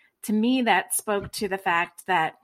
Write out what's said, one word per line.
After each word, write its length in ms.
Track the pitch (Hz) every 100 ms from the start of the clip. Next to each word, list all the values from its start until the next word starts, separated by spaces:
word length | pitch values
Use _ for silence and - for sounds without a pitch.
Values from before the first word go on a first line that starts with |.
| _ _
to 100 | -
me, 300 | 214 233 262
that 320 | 233 185 185
spoke 380 | - - 202 196
to 160 | - 208
the 100 | 196
fact 460 | 196 170 175 - -
that 280 | 180 160 -